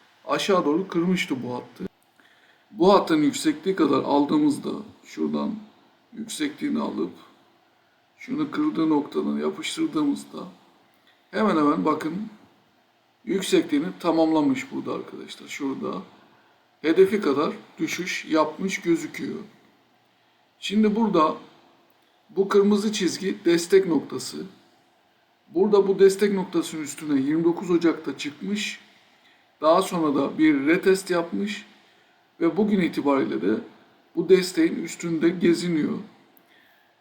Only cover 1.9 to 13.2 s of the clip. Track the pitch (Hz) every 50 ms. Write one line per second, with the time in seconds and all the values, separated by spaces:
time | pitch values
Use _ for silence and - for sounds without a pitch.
1.9 | - _ _ _ _ _ _ _ _ _ _ _ _ _ _ _ - 104 170 190
2.9 | 202 180 - - 165 151 151 143 135 - - 160 151 - - 190 190 185 160 135
3.9 | 139 131 - - 143 143 147 - 160 151 151 147 - - - 143 147 - - -
4.9 | - _ _ - - - 80 73 73 73 - - - - - - _ _ _ _
5.9 | _ _ _ _ - - 220 - - - 151 139 - - - - - - - -
6.9 | - - - - - - - - _ _ _ _ _ _ _ _ _ _ _ _
7.9 | _ _ _ _ _ _ - - 143 151 151 - - 147 151 156 - - 160 156
8.9 | 151 147 - - - - - 143 143 143 147 156 151 - 160 - - - 160 156
9.9 | - 156 151 143 117 - - - - 160 180 185 - _ _ _ _ _ _ _
10.9 | _ _ _ _ _ _ _ _ - 208 220 208 175 156 147 147 151 - - 160
11.9 | 151 - - 156 165 196 214 - - - - _ _ _ _ _ _ _ _ _
12.9 | _ _ _ _ _ _